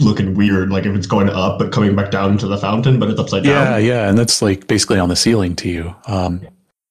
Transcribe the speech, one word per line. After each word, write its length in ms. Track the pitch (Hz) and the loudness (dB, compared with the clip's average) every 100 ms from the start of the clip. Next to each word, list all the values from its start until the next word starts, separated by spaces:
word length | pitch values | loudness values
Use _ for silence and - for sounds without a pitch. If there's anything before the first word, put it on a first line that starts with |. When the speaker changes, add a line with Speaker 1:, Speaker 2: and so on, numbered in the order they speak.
Speaker 1:
looking 340 | 127 104 95 | 0 2 -2
weird, 360 | 92 101 95 92 | 2 2 2 0
like, 160 | 95 101 | -2 -2
if 100 | 98 | -2
it's 100 | - | -2
going 220 | 107 98 | 0 0
up 300 | 92 92 - | 0 -2 -2
but 100 | 98 | -2
coming 240 | - 104 | 0 2
back 160 | 98 98 | 2 0
down 260 | 98 98 104 | -2 0 0
to 100 | 95 | 0
the 100 | 98 | -4
fountain, 400 | 98 110 131 127 | -2 0 2 2
but 120 | 104 | 2
it's 100 | 107 | -2
upside 240 | - 95 | -2 0
Speaker 2:
Yeah, 200 | 139 143 131 | 2 2 2
Speaker 1:
down." 120 | 117 | 2
Speaker 2:
yeah, 240 | 110 123 101 | 0 0 2
and 100 | 104 | 2
that's, 240 | 117 - | 2 0
like, 240 | 107 95 - | 0 -2 0
basically 320 | 107 - 101 | -2 0 0
on 100 | 87 | 2
the 60 | 90 | 0
ceiling 380 | - 117 92 87 | 2 2 0 -4
to 120 | 92 | -6
you. 260 | 85 85 - - | -6 -8 -12 -6
Um, 340 | 98 90 87 95 _ _ _ _ | -4 -2 -4 -8 _ _ _ _